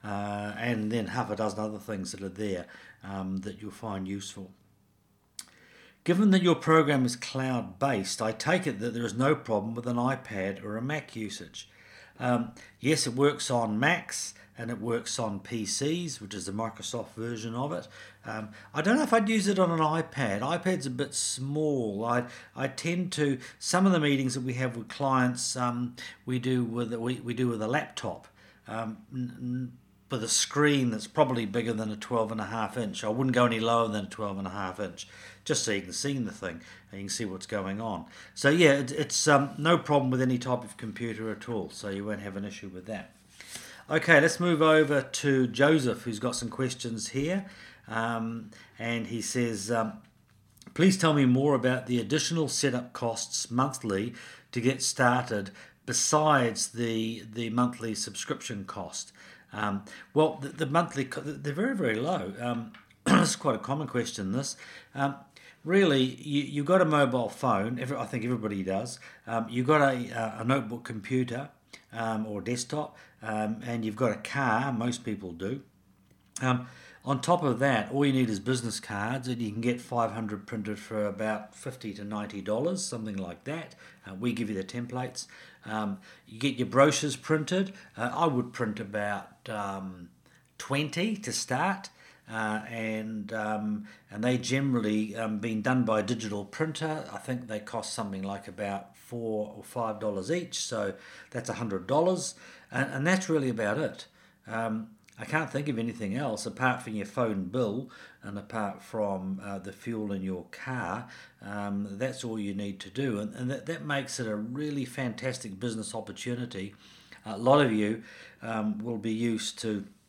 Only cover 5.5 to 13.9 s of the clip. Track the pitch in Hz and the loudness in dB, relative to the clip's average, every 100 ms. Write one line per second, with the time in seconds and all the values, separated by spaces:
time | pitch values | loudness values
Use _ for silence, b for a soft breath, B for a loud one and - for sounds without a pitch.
5.5 | B B B B B - 175 208 190 175 | B B B B B 0 4 8 8 6
6.5 | 160 - 160 147 143 127 123 - 131 131 | 4 6 6 6 4 2 0 -6 -4 0
7.5 | 127 98 90 139 117 95 - 110 110 147 | -2 -4 -2 0 0 -2 -2 -2 -2 0
8.5 | 185 185 104 117 113 117 107 135 151 - | 2 2 -2 -4 -2 -4 2 2 2 2
9.5 | 107 107 113 120 120 123 131 - 101 95 | 0 0 -6 -2 0 0 0 -6 -4 -4
10.5 | 98 104 107 127 151 - 113 104 - 85 | -4 -6 -6 -4 -6 -8 -8 -8 -8 -14
11.5 | - - B B B B - 123 123 117 | -16 -20 B B B B -4 2 2 0
12.5 | - B B 131 151 - 120 143 143 - | -8 B B 2 2 2 4 4 4 0
13.5 | 123 113 107 143 | 2 2 2 2